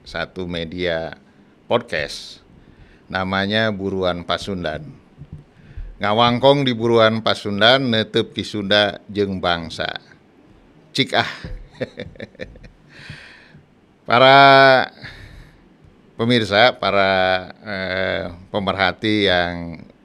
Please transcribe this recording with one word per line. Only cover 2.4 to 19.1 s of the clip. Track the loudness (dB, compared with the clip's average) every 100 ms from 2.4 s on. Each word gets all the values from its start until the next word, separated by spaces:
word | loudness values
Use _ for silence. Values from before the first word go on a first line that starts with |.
| _ -20 _ _ -20 _ -10
namanya | -6 -4 -2 -2 0 -2
Buruan | -4 -6 -2 -2 -4 -6
Pasundan. | -6 -6 -6 -6 -8 -14 -20 _ _ -20 -20 -20 _ -20 -16 -16 -6
Ngawangkong | -2 2 2 4 4 4 2
di | -2
Buruan | 2 4 4 2
Pasundan, | -2 -4 -4 0 4 4 2 -2
netep | 0 -2 -2 -6
ki |
Sunda | -8 -8 0 2 2 -4 -10
jeung | -4 -2 -2
bangsa. | -2 -4 -6 -8 -10 -10 _ _ _ _ _ _ _ _ _
Cik | -6 -2 -2
ah. | -2 -8 -14 -16 -16 -14
<laughs> | -14 -12 -18 -16 -20 -16 -18 -18 -20 _ _ -20 -20 -20 -20 -20 -20 -20 _ _ _ _
Para | 0 4 8 8 8 8 6 4 0 -8 -20 -18 -20 -20 -20 _ _ _ _ _ _ -6
pemirsa, | 0 0 2 4 4 2
para, | -2 2 2 2 2 0 -4 -16
eh, | -12 -8 -6 -4 -4 -6 -8 -14 -8
pemerhati | -6 -4 0 -2 -2 -2